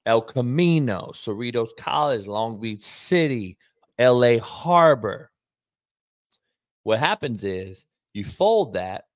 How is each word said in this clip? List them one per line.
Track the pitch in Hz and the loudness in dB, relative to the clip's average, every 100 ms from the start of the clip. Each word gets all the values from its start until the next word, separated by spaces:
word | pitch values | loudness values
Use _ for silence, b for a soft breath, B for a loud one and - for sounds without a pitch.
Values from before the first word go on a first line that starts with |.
| - | 0
El | 113 | 2
Camino, | 113 135 123 139 175 165 131 95 - | 2 -2 -2 2 2 2 2 -2 -8
Cerritos | - - 104 120 120 113 - | -10 -8 -6 -4 -2 -4 -6
College, | - 143 151 123 98 | -4 -2 0 -2 -4
Long | 104 113 110 | -4 -4 -6
Beach | 113 107 | -8 -8
City, | - - - 180 160 123 95 90 _ _ _ - | -8 -8 -2 0 0 -2 -6 -12 _ _ _ 2
L | 123 123 | 4 6
A | 123 117 | 6 4
Harbor, | - - 165 175 165 135 110 95 - _ _ _ _ _ _ _ _ _ _ _ _ _ _ _ | 0 -8 2 6 6 4 0 -8 -12 _ _ _ _ _ _ _ _ _ _ _ _ _ _ _
what | 107 110 | -2 0
happens | 151 208 147 110 | 0 -2 -6 -6
is | 101 92 95 95 - _ _ | -6 -8 -10 -16 -20 _ _
you | 107 | -12
fold | 101 - 196 220 156 | -10 -2 2 2 0
that | 98 92 95 - | -4 -6 -8 -14